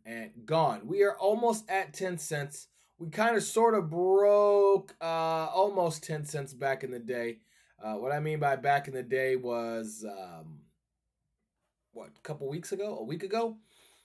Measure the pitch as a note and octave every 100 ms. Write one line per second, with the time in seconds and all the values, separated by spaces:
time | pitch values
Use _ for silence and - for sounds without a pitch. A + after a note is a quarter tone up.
0 | A2+ A#2 G#2+ A#2+ A2 D#3+ D3+ G#2 A#2+ G3
1 | G3+ F#3+ G3 A3 A#3 A3 - F#3+ E3+ -
2 | F#3+ F3 - D3+ C#3+ - - _ _ -
3 | E3+ F3+ A3+ A#3 - A3 A#3 A3 E3 E3
4 | F#3 G3 G3+ G#3 G#3 G3+ G3 G3 - -
5 | E3 E3 D#3+ D#3+ D#3+ F#3 G3+ G3 E3+ D#3
6 | - D3+ D3 D3+ C#3 - C#3 C3+ C3 B2
7 | A#2 B2 A#2 A2+ _ _ _ _ G#2+ G#2+
8 | B2+ D3 D3+ D#3 C#3+ C3 C#3 C#3+ C#3+ C3
9 | B2 C3 C3 C3 B2 A#2 A#2 A2+ A2 G#2+
10 | G#2+ G2 F#2 E2 D#2+ D2 D2 _ _ _
11 | _ _ _ _ _ _ _ _ _ A2+
12 | G2 _ - D3 C#3 D3+ E3+ F#3+ G#3 G#3
13 | - E3+ G3 A3+ A#3 A3 _ _ _ _